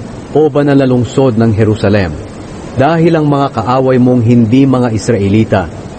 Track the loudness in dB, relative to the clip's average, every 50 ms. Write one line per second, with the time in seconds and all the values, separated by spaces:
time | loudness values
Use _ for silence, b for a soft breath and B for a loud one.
0 | -12 -14 -14 -16 -14 -4 0 2 2 2 2 0 0 2 2 2 2 2 2 0
1 | -2 -2 0 0 0 2 2 2 0 2 2 2 2 0 0 0 0 0 0 0
2 | 0 -2 -4 -8 -12 -14 -14 -16 -16 -16 -16 -14 -14 -8 -4 0 0 0 2 2
3 | 2 2 2 2 2 0 0 0 -2 -2 -4 -4 -4 -2 0 0 2 2 2 2
4 | 4 2 2 2 2 2 4 4 4 4 4 2 2 2 2 0 0 -2 -2 -4
5 | -2 -2 -2 0 0 0 2 2 2 2 0 -2 -2 -4 -8 -14 -16 -16 -16